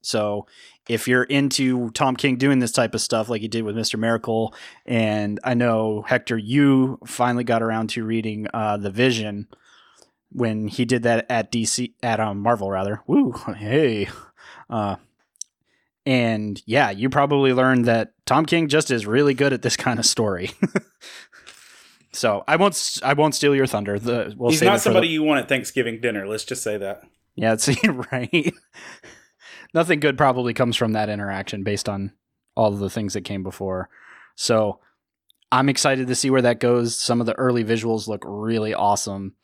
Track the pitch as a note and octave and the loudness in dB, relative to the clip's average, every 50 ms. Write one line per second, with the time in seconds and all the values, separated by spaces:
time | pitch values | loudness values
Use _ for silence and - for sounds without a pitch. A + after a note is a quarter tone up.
0 | G#2 - - A2 G#2 G#2 G#2 G#2 - _ _ - - - _ _ _ - A#2 A2 | -6 -2 -2 -2 0 -2 -4 -6 -8 _ _ -20 -20 -20 _ _ _ -4 -4 -2
1 | - B2+ B2 B2+ B2+ - C#3+ C#3 C#3 C3+ - - C3+ B2+ B2+ B2 B2 A2+ A2 - | 0 2 2 2 2 2 0 0 0 0 0 0 0 2 2 0 -2 -4 -2 0
2 | D3 C3+ C3 B2 - C#3+ B2+ A#2+ C3 C#3 C#3+ C3 B2 A2+ - - A#2+ G#2+ - G#2+ | 0 0 0 0 0 0 0 2 2 4 4 4 2 2 2 0 0 0 -2 -4
3 | - - - A2 G#2+ A2 A#2+ G#2+ G#2+ A2 A2+ A2+ A2+ G#2 G#2 A2+ A2 - - G#2+ | -4 -2 -2 -2 -2 -2 -4 -6 -4 -4 -4 -4 -4 -4 -4 -4 -4 -4 -2 -2
4 | A2 A#2 A#2 A2+ - - A2+ A2+ A2+ A2 - - - - - _ _ - B2 A2+ | 0 0 0 0 -2 -2 -2 -2 -2 -4 -6 -14 -20 -20 -20 _ _ -2 0 0
5 | A2 G#2+ G#2+ G#2+ G#2 G2+ G#2 - - B2+ B2 A#2 A#2+ A#2+ A2+ A2 A2 A2 G#2+ G#2 | 2 2 0 -2 -2 -4 -6 -4 -2 -2 0 2 2 2 2 2 0 0 -2 -4
6 | G2+ - C3 A#2+ - - B2 A2+ G2+ A2 B2+ C#3+ C#3+ C#3 C3+ C3 C3 C3 C3+ - | -2 0 0 0 0 -2 -4 -4 -4 0 2 4 6 6 6 4 4 2 -2 -8
7 | - - - - A#2+ B2 A#2+ B2 A#2+ A#2 A#2 A2+ A2+ A2+ A2 A2 A2+ G#2+ - A#2+ | -12 -14 -2 0 0 2 2 0 0 0 0 0 0 0 -2 -2 -4 -4 -4 -6
8 | A2 A2 A2+ A2+ A2 A2 G#2+ G#2+ G#2+ - - A2+ G#2+ G#2+ G#2 G#2 G2+ G2+ F#2+ G#2+ | -4 -2 -4 -4 -4 -4 -8 -8 -8 -8 -6 -4 -2 -2 -2 -2 -4 -6 0 2
9 | B2+ C3 A#2+ A2+ G#2+ G#2+ G#2 G#2 G#2 _ - _ _ _ _ _ _ _ _ _ | 2 2 2 0 -4 -6 -8 -10 -12 _ -18 _ _ _ _ _ _ _ _ _
10 | - _ _ _ _ _ - C3 B2 A2+ A2 G#2+ G#2+ G#2+ - - B2 A2+ B2+ A#2+ | -20 _ _ _ _ _ -4 -2 -2 -2 -2 -2 -4 -6 -2 -4 0 0 0 2
11 | A2+ A#2 A2+ A#2 - - B2 A#2 G#2 - - A#2 A2 - - - B2 A2+ _ _ | 2 2 2 2 0 0 -2 -2 -2 -2 -2 -2 -2 -2 -2 -4 -6 -8 _ _
12 | - A#2+ A2+ G#2+ A2 G#2+ G2+ G2+ G2+ A#2 A#2+ G#2+ G2 G2 G2 F#2+ F#2+ G2+ G#2+ - | -4 -2 0 0 -2 -4 -4 -2 2 0 2 2 0 -4 -2 -2 -2 -4 -4 -6
13 | _ - D3+ C#4+ - B2+ A#2 - - - F#2+ G#2 G#2 G#2 A#2+ D3+ D#3+ B2+ A2 G#2 | _ 0 2 2 2 2 -2 -6 -10 -10 -10 -8 -4 0 2 2 2 2 2 0
14 | G2 - - - - - _ _ - - - - - _ A#2 A2 G#2 G2+ F#2+ - | -4 -6 -6 -18 -20 -20 _ _ -20 -20 -20 -20 -14 _ -6 -4 -4 -4 -6 -8
15 | _ _ _ _ _ _ _ _ - _ _ _ _ _ _ _ _ _ _ _ | _ _ _ _ _ _ _ _ -20 _ _ _ _ _ _ _ _ _ _ _
16 | _ C#3+ C3 B2+ A#2+ A2+ A2+ G#2+ G#2+ G#2 G2+ - _ - A2+ C#3 C#3 G#2 F#2+ G2 | _ 0 0 2 2 0 0 -2 -4 -6 -8 -10 _ 0 2 2 2 2 0 -2
17 | A#2 C3+ C3 D3 C#3+ C#3+ C#3+ C#3 C#3 C3 B2+ B2+ C3 C3 C3 B2 A#2 A#2+ A2+ A2+ | -4 0 2 2 2 2 2 2 4 4 4 4 4 4 4 4 4 4 2 2
18 | A2 - _ _ _ - B2+ D3 D#3+ D3+ F3 E3+ D#3+ D3 C#3+ D#3 D#3 - C3 A#2 | 0 -4 _ _ _ 0 2 2 2 2 0 0 2 2 2 0 2 2 -2 -2
19 | G2+ G#2 A2 C3+ D3 C#3+ C3+ B2 C#3 C#3 C3+ A2+ - A#2+ - - - C3 A#2+ A#2+ | -2 0 2 4 4 4 2 2 2 2 2 0 -2 -2 -2 0 -2 -2 -2 2
20 | A#2 - - - A2+ G#2 F#2+ F2 F#2 - - _ - - - G3 - _ _ _ | 0 0 2 2 0 0 -2 -4 -6 -8 -4 _ -4 -2 -2 -6 -8 _ _ _
21 | - - - - - _ _ - - - - - - - - - - - _ _ | -20 -20 -20 -20 -20 _ _ -20 -20 -20 -20 -20 -20 -20 -20 -20 -20 -20 _ _
22 | _ _ - - - A#2 G#2 G2+ - - D3+ E3 G3 G#3+ - - - - - - | _ _ -8 -2 0 0 0 0 0 0 4 4 4 2 2 0 -6 -4 -6 -2
23 | - C3+ D3 D3 D#3 D#3 C#3 - - C#3+ C#3+ C3+ C3+ B2 - G#2 G#2 G2+ G#2 G2+ | 0 0 2 4 4 2 2 2 2 4 4 4 2 2 0 -2 -2 -2 -4 -4
24 | A2 A#2+ A#2+ A#2+ - - G#2 - B2 B2 D#3 D3+ E3 F#3+ G3+ G#3 - G#3 F#3 F#3 | -2 -2 -2 -2 -4 -6 -6 -2 0 2 2 4 4 4 4 4 4 4 4 4
25 | F#3 E3+ D#3+ D#3 D3+ D#3 D3+ C3+ A2+ - C#3 B2+ G#2 - - C3+ A#2+ A#2 A#2 A2 | 4 2 0 0 2 2 2 0 0 0 -2 -2 -2 -4 -2 -2 -2 -2 -4 -4
26 | A#2+ A#2+ G#2+ G#2 G2 G2 G#2+ G#2+ - - B2+ - - A2 G#2 G2+ G2 G2 G2 - | -4 -4 -4 -4 -6 -6 -6 -6 -6 -8 -8 -6 -4 -4 -4 -4 -6 -8 -8 -10
27 | - _ _ _ _ _ _ - G#2 A2+ A2+ A2+ - - C3 - - G#3+ D3+ B2+ | -14 _ _ _ _ _ _ -2 0 0 2 2 2 0 0 2 0 -2 -2 -2
28 | A#2+ - - B2+ B2 - - E3+ C#3+ E3+ - _ _ _ _ - - - - - | -6 -6 -6 -8 -6 -2 -2 0 0 0 -4 _ _ _ _ -20 -20 -20 -20 -20
29 | - - - - _ _ _ _ - - - - - - - D#3+ E3 E3+ E3+ D3 | -20 -20 -20 -20 _ _ _ _ -20 -20 -20 -20 -20 -2 0 0 2 2 2 2
30 | D3 D3 C3+ B2+ D3+ C3+ B2+ B2+ B2 A#2+ A2+ - B2+ A#2+ A2+ - B2 A2 A2 G#2+ | 2 0 2 4 2 2 4 2 -2 -2 0 0 0 0 2 0 0 0 0 0
31 | G#2+ G#2 G#2 G#2 G2+ G2 G2 G2 G2 - - G2+ F#2+ G#2 G2+ G2+ - - G2+ G2 | -2 -2 -4 -4 -4 -6 -6 -6 -6 -8 -8 -6 -4 -4 -4 -2 -4 -4 -4 -4
32 | G2 G2 _ _ _ _ _ _ _ _ _ - A2+ G#2+ G2+ G2+ G2+ F#2+ - A#2 | -6 -8 _ _ _ _ _ _ _ _ _ 0 0 2 2 -2 -4 -4 -4 -4
33 | G#2 G2 - G#2 F#2 - G2+ G2 F#2 F#2+ - - G2+ F#2+ F#2 F#2 F#2 - _ - | -6 -4 -6 -8 -8 -6 -8 -6 -8 -8 -8 -8 -6 -6 -4 -6 -8 -10 _ -20
34 | - - - - - _ _ - - - A#2 A2 A2 G#2 - _ _ _ _ _ | -20 -20 -20 -20 -20 _ _ -8 -2 2 2 2 2 0 -2 _ _ _ _ _
35 | _ _ _ _ _ _ _ _ _ _ B2+ B2+ C3+ C#3 C3 - - D3 C3+ C3 | _ _ _ _ _ _ _ _ _ _ 2 4 4 4 2 2 2 2 2 2
36 | B2+ B2 B2+ - - C3+ C3 C3 B2 A#2+ A#2+ A#2 - A#2+ A#2+ A#2+ A#2+ A2+ A2+ - | 0 -2 -2 -2 2 2 4 4 4 4 2 2 2 2 2 2 2 0 -2 -4
37 | - - A#2+ A#2+ A#2+ A2+ - - C3 B2+ A#2+ A#2+ A2+ G#2 A#2 A2+ G#2+ A#2 A2+ A2 | -2 0 0 0 0 0 -2 0 2 2 2 2 2 0 0 0 0 -2 -2 -2
38 | - A2 G#2+ G2+ - - G2+ G#2 G#2+ A2+ A2+ A2+ A2 A2 G#2 - G2 G2+ G2+ - | -2 -6 -8 -8 -8 -10 -8 -6 -4 -2 -2 0 -2 -2 -2 0 2 2 2 2
39 | - G#2 G2 G2 G2 G2 - _ | 0 -6 -8 -8 -10 -10 -12 _